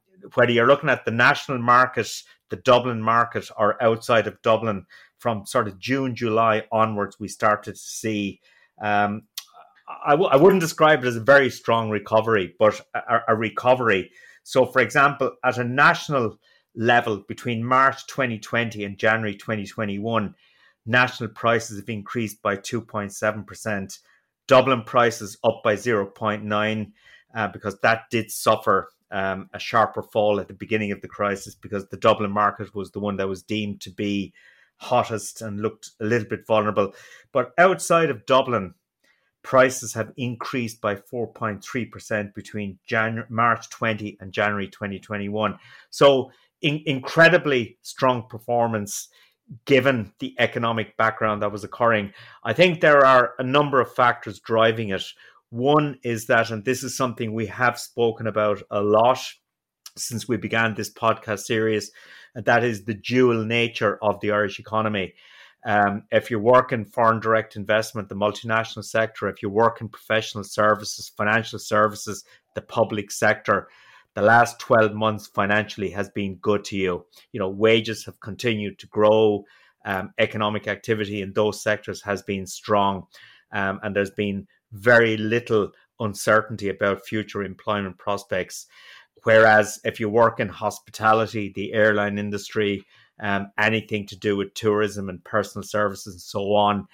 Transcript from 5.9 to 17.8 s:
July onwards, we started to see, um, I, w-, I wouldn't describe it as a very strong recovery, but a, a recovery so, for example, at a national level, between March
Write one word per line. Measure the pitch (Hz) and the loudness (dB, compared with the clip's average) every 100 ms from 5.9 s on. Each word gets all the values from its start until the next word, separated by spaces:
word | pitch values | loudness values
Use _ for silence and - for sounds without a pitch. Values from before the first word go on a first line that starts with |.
| 135 131 | -2 -2
July | 113 120 110 113 110 - | -4 -2 2 2 2 0
onwards, | 113 110 104 98 - | 0 0 0 -6 -6
we | 101 | -12
started | - 110 107 110 | -2 2 2 -2
to | 92 | -14
see, | - - 110 104 101 90 _ _ _ - | -14 -8 -4 -2 -4 -8 _ _ _ -8
um, | 107 104 104 107 - - - - - _ - | -2 0 0 -4 -12 -18 -18 -20 -20 _ -18
I, | 151 151 | -4 2
w-, | 147 196 | 2 2
I | 139 | 4
wouldn't | 190 190 | 4 4
describe | 160 - 156 151 | 0 2 4 4
it | 123 | 0
as | 117 | 0
a | |
very | 110 139 127 | 4 6 4
strong | - - 113 113 | -2 -2 -2 0
recovery, | 104 104 110 113 110 87 - | -4 0 2 2 0 0 2
but | 107 - - | 2 2 -6
a, | 104 - 117 - | -10 -2 -2 0
a | |
recovery | 110 110 - 123 127 117 95 - _ - _ | 0 -2 0 2 2 2 0 -2 _ -20 _
so, | - 160 165 | -2 0 2
for | 131 | 2
example, | 117 147 143 147 131 - | 2 2 2 2 -4 -2
at | 127 117 | -2 -2
a | |
national | 120 131 156 165 - 139 110 - _ _ _ - | -2 2 4 2 -2 -2 -2 -6 _ _ _ -2
level, | 117 120 117 98 - | 2 2 2 -4 -8
between | 113 123 117 | -10 -6 -6
March | 117 127 | 0 2